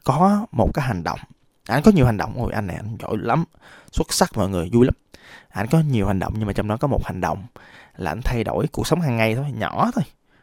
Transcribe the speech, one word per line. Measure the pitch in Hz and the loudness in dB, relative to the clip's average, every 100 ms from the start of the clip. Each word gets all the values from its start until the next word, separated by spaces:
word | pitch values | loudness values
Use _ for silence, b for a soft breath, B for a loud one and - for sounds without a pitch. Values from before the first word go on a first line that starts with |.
có | - 135 190 208 220 | -2 2 4 2 -2
một | 117 104 | 0 0
cái | - 131 | 0 -2
hành | 92 | -2
động. | 80 - - - _ _ - | -4 -6 -10 -20 _ _ -4
Ảnh | 120 | 4
có | 156 | 6
nhiều | 196 123 | 8 6
hành | 104 | 2
động, | 80 - | -4 -4
ôi, | 113 | -4
anh | - 101 | -4 -6
này | 85 | -8
ảnh | 104 113 | -8 -10
giỏi | - 107 | -6 -6
lắm, | 117 135 170 _ B B B | 0 0 0 _ B B B
xuất | - 165 | -4 -2
sắc | - 185 - | 0 0 0
mọi | 95 | 0
người, | 92 85 | 0 0
vui | 117 127 | 4 4
lắm. | - _ B B B B | 2 _ B B B B
Ảnh | - 107 | -8 0
có | 160 | 2
nhiều | 156 123 98 | 2 0 0
hành | 95 | 0
động, | - 107 | -2 -4
nhưng | 107 | -4
mà | |
trong | 98 104 | -4 -2
đó | 110 | -2
có | 147 | 0
một | 117 - | -2 -2
hành | 92 | -4
động | 85 80 107 B B B B - | -4 -4 -8 B B B B -8
là | 87 | -6
ảnh | 87 123 | -2 -2
thay | 120 | -2
đổi | 110 - - | -2 -2 -2
cuộc | - - | -4 -2
sống | 165 | 0
hàng | 160 117 | 0 2
ngày | 110 113 | 2 0
thôi, | 143 113 | -4 -6
nhỏ | 92 - 214 | -6 0 0
thôi, | 247 - _ _ _ | 0 -4 _ _ _